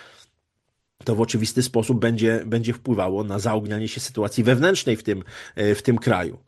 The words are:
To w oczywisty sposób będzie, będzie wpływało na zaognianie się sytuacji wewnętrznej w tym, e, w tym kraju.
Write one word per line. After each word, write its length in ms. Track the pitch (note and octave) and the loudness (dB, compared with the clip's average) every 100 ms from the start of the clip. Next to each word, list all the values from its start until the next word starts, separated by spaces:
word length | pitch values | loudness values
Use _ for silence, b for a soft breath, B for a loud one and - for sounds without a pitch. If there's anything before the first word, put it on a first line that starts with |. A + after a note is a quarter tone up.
| B B B _ _ _ _ _ _ _ | B B B _ _ _ _ _ _ _
To 100 | - | -2
w 60 | A2 | 0
oczywisty 420 | A2+ A2+ G#2+ B2+ | 0 0 0 0
sposób 380 | B2+ A#2+ A2+ A#2+ | 0 0 0 2
będzie, 420 | A#2 A2+ A2+ A2+ A2 | 2 2 2 2 0
będzie 260 | A#2 A#2 | -2 -2
wpływało 520 | A2+ - G#2+ F#2+ G2 | -4 -2 0 0 -2
na 140 | G#2+ G2 | -2 -2
zaognianie 500 | A2 A2 G#2 G#2 A2 | -2 -2 -2 -4 -6
się 120 | - | -8
sytuacji 440 | - - G#2 - | -8 -4 -2 2
wewnętrznej 520 | A2+ B2+ E3+ F#3+ - A2 | 4 4 4 2 0 -2
w 60 | |
tym, 200 | - G2 - B B | -2 -4 -6 B B
e, 200 | - G#2 | -2 0
w 80 | G2+ | 2
tym 160 | - A#2 | 2 2
kraju. 400 | - F#2 F2+ - | 2 0 -2 -8